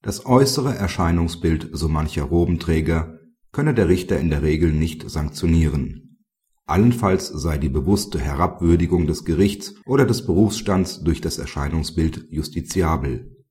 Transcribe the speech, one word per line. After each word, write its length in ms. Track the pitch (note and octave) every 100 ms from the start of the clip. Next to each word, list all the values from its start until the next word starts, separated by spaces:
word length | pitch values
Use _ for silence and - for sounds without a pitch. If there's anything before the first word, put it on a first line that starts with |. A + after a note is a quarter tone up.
Das 220 | - F#2+ -
äußere 480 | B2+ C#3 - C3+
Erscheinungsbild 960 | - G2 - E2+ E2+ E2 E2+ E2+ D#2 -
so 140 | - D#2
mancher 360 | D#2 D#2 -
Robenträger 960 | C#2 E2+ E2+ E2+ - D#2+ D#2 E2 E2 - _ _ _
könne 200 | - D3+
der 160 | A2+ F#2
Richter 300 | - - F2
in 120 | D#2+
der 120 | D2
Regel 300 | D2+ D#2 E2
nicht 360 | D2+ D#2 - -
sanktionieren. 1080 | D#2+ D2+ - E2+ E2 D#2 C#2+ C2 - - _ _ _ _ _ -
Allenfalls 640 | E2 A#2 A#2+ G2+ F#2+ -
sei 280 | D2+ D#2 D2+
die 120 | D2
bewusste 500 | C#2+ C#2+ G2+ - D2+
Herabwürdigung 880 | C2+ C#2+ F2 - E2+ E2+ E2+ F2 D#2
des 180 | D#2+
Gerichts 520 | - E2 G2+ - - - -
oder 180 | C3+
des 220 | A#2+ A2 -
Berufsstands 800 | F2 G#2+ - - F#2+ F2+ -
durch 160 | D#2+ D#2+
das 180 | E2 -
Erscheinungsbild 880 | C#2+ - C#2+ E2 D#2 E2 E2 D#2 -
justiziabel. 1000 | D2+ D2+ E2+ D2 F#2+ E2 D#2+ C#2 B1+ - - _